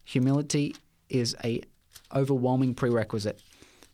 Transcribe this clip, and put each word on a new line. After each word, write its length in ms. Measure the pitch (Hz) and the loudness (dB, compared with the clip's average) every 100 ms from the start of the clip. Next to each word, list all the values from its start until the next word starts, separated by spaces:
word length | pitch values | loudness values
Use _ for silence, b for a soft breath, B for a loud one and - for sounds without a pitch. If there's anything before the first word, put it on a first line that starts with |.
humility 680 | - 139 131 143 143 147 143 - _ _ - | -4 0 4 2 2 -2 -2 -6 _ _ -4
is 280 | 131 117 - | -2 -2 -2
a 160 | 120 120 - _ _ - - | -4 -4 -6 _ _ -20 -6
overwhelming 600 | 139 139 131 127 131 131 | -2 0 2 2 2 2
prerequisite. 680 | 117 123 117 104 110 104 - - B B B B | 0 0 0 0 -4 -4 -6 -14 B B B B